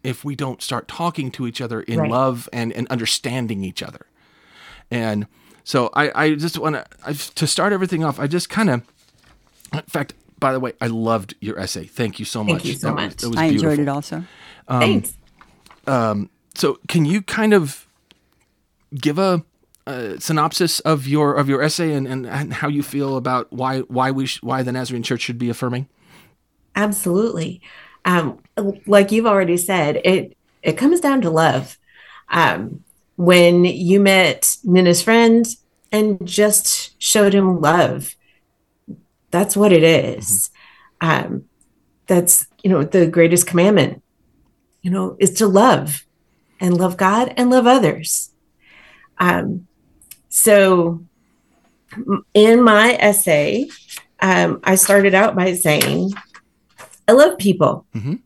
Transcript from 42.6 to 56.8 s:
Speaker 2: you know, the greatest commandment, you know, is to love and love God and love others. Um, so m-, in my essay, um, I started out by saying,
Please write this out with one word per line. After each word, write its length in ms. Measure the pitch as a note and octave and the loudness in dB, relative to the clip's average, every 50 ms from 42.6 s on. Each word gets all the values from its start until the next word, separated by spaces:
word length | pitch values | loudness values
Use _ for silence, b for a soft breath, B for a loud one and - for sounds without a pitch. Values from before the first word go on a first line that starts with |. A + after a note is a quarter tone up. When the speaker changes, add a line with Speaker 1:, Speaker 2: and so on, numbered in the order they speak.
| - | 0
Speaker 2:
you 60 | G3 | 2
know, 120 | F#3 D3+ C#3+ | 2 2 0
the 220 | D#3+ - F#3 E3+ | 2 2 2 2
greatest 400 | D#3+ E3 E3+ E3 E3 F3 E3+ E3+ | 4 4 4 4 4 4 2 0
commandment, 560 | - F3 E3+ F3 G3+ G#3+ F3+ C3 - - - _ _ _ _ _ _ _ _ _ _ _ _ _ _ _ _ | 0 2 2 4 4 4 4 2 0 -2 -12 _ _ _ _ _ _ _ _ _ _ _ _ _ _ _ _
you 80 | - F3+ | -6 -4
know, 260 | F3+ F#3+ F#3+ F#3 F3+ - | -2 -2 -4 -6 -2 0
is 120 | G3+ F3+ - | 0 0 2
to 120 | - A3 | 2 0
love 580 | G3+ F#3 G3 A#3 C4 F#3+ C#3 C#3+ D3 - - _ _ _ _ _ _ _ _ _ _ _ _ | 4 4 4 6 4 4 2 -2 -6 -10 -10 _ _ _ _ _ _ _ _ _ _ _ _
and 180 | F#3 F3+ F3 | 0 0 2
love 200 | E3+ F#3+ F3+ F3 | 2 0 -2 -2
God 360 | - G3 F#3+ G3+ A3+ B3+ B3+ - | 0 0 0 2 0 0 -2 0
and 140 | - B3 B3 | 0 2 4
love 160 | B3+ B3+ A#3 | 4 4 6
others. 640 | A#3+ C4 C4 G#3+ D3+ - - D#3+ - - - - - _ _ _ _ _ b b b b b b b b b b b _ - | 6 4 6 4 2 0 -2 -6 -6 -6 -6 -6 -10 _ _ _ _ _ b b b b b b b b b b b _ -2
Um, 480 | F3+ F3+ F3 F3 E3+ - - F3+ F3+ _ _ _ _ _ _ _ _ _ - _ _ _ | 0 0 0 0 -2 -4 -6 -8 -12 _ _ _ _ _ _ _ _ _ -20 _ _ _
so 760 | - - - A3 G#3 G3+ G3 F#3+ F#3 F3 E3+ E3+ E3+ E3 - _ _ _ _ _ _ _ _ _ _ _ _ _ _ _ _ _ | -2 0 4 6 6 6 6 6 4 2 2 -2 -4 -8 -12 _ _ _ _ _ _ _ _ _ _ _ _ _ _ _ _ _
m-, 320 | - G#3 - - G3 F#3+ - _ _ | -14 -12 -4 -4 -4 -4 -4 _ _
in 280 | G#3 G#3+ A3+ A3+ A#3+ | 4 6 6 6 6
my 320 | B3 A3+ G#3+ G#3 A3 A#3+ - - | 6 6 6 6 4 4 2 4
essay, 680 | - G#3 G3+ G3+ - F3+ D#3 D3 D3 D3 - A3+ C#4+ B B B B B B B B B _ _ | 2 2 2 2 2 2 2 2 2 0 -2 -4 -4 B B B B B B B B B _ _
um, 400 | - F#3+ F#3 F3 F3 E3+ D#3+ - - | 0 2 2 2 2 0 -2 -2 0
I 100 | G3 F#3+ | 0 2
started 400 | F#3+ - - G3 G3+ G3 G3 F#3 | 2 4 4 4 4 4 4 4
out 200 | F#3+ G#3 A3 F#3+ | 4 2 2 0
by 180 | F#3+ F3+ F#3+ F3+ | 0 -2 -2 -2
saying, 580 | F3 - D#3 D3+ D#3 - - C#3+ E3+ F3+ G3 G3 - - _ - - _ _ _ _ _ _ _ - | 0 0 0 2 2 0 -2 -2 -2 -2 -4 -6 -10 -16 _ -20 -20 _ _ _ _ _ _ _ -20